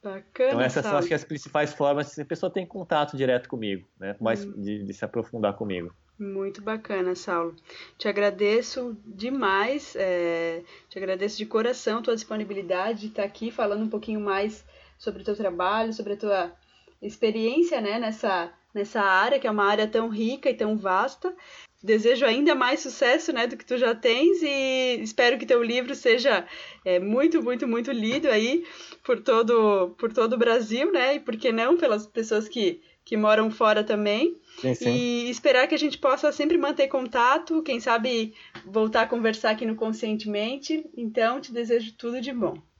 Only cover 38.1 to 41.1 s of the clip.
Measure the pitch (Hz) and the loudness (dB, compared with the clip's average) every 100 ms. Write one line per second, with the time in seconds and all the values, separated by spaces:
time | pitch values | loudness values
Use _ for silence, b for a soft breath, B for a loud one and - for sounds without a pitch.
38.1 | 233 220 B B B 180 208 220 226 226 | -2 -2 B B B -4 -2 2 2 0
39.1 | 240 220 220 226 220 226 220 220 220 220 | 0 0 0 0 0 -2 -2 -4 -4 -4
40.1 | 214 214 208 220 269 - 311 - - 226 | -4 -4 -4 -4 -6 -4 -6 -6 -10 -4